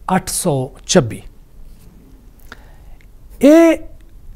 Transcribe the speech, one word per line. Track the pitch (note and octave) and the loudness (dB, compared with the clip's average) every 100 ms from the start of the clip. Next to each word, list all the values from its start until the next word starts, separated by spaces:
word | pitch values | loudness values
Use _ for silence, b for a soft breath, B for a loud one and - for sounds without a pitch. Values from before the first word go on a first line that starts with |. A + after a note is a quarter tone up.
| - F#3 | -6 -6
ਅੱਠ | F#3 | -6
ਸੌ | - F3+ C3+ C3 - - | -8 -6 -4 -6 -12 -2
ਛੱਬੀ। | - A#2 G#2 - - - - - - - - - - - - b b b b b b - - - - | -2 -2 -8 -18 -20 -20 -20 -20 -20 -20 -20 -20 -20 -20 -20 b b b b b b -20 -20 -20 0
ਇਹ | C4+ D#4+ E4 D#4 - - - - - | 4 6 4 0 -8 -20 -20 -20 -20